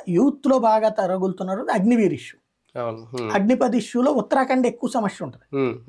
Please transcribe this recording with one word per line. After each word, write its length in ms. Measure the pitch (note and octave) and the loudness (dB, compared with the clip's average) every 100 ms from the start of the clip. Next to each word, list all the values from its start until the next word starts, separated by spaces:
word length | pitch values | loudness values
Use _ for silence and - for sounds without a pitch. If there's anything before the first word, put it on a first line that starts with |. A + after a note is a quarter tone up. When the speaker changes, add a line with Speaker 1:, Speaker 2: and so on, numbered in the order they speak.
| - | 0
Speaker 1:
యూత్లో 500 | F3 C4+ - C4+ C4 | 2 2 2 0 2
బాగా 300 | A3+ A3 A3 | 4 2 2
తరగులుతున్నారు 800 | G#3+ F#3+ F#3 F#3+ F#3 F#3 F#3+ - | 0 -2 0 -2 -4 -6 -6 -2
అగ్నివీర్ 420 | A3 G3 A#3+ G3 | 0 2 4 2
ఇష్యూ. 240 | C#3 - - _ _ _ B2+ | 0 -8 -20 _ _ _ -8
Speaker 2:
అవును. 160 | A#2+ A2+ | -8 -8
ఉమ్. 340 | A#2 B2+ A2+ | -10 -8 -2
Speaker 1:
అగ్నిపథ్ 440 | G#3 G3+ B3+ C4 A#3 | 0 2 2 2 0
ఇష్యూలో 360 | - A#3+ C4 | -2 0 0
ఉత్తరాఖండ్ 560 | C#4 G#3 C4+ C4 C4 A#3+ | 0 0 0 2 2 0
ఎక్కువ 220 | - - | -2 -4
సమస్య 360 | B3+ G3+ - D#3 | -2 -4 -4 -10
ఉంటుంది. 320 | - _ C#3 | -12 _ -2
Speaker 2:
ఉమ్, 220 | B2+ A#2 | -2 -4